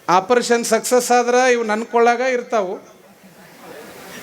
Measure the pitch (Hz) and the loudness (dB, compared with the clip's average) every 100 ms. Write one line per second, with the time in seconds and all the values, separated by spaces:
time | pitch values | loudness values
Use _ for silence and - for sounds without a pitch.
0 | - 180 190 240 220 233 226 220 226 247 | 0 2 2 0 2 -2 0 -2 2 0
1 | 247 247 240 247 254 240 220 214 233 233 | 2 0 2 2 2 2 0 -4 -2 2
2 | 233 240 262 247 - 226 180 - - - | 2 2 0 -4 -2 -4 -4 -8 -14 -20
3 | - - - - - - - - - - | -20 -20 -20 -20 -20 -20 -20 -20 -20 -20
4 | - - | -20 -18